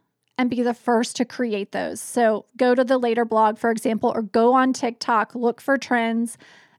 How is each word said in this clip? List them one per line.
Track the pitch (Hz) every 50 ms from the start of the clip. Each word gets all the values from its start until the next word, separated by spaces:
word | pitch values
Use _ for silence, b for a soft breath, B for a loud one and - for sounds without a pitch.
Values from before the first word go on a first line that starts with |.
| _ _ _ _ _ _ _
and | - 254 247
be | 240 233 240
the | 240 233
first | - _ 247 240 220 240 - - -
to | 247
create | 240 - - 247 233 208 202 202 -
those. | - 196 180 160 175 220
So | - - - 240 240 220 220 202 - - _ -
go | 254 247 247
to | 254 262
the | 233 269 254
Later | 240 233 226 233 240
blog, | 226 226 220 220 214 220 -
for | - 233
example, | 226 220 - 247 226 208 - 240 -
or | - 220
go | 196 - 233 226 240 254
on | 262 262 262 254
TikTok, | - - 233 240 - - - 240 - 220 - -
look | 254 240 233 - -
for | - - 269 262
trends, | - - 247 233 226 226 226 226 233 226 - b b b b b b b b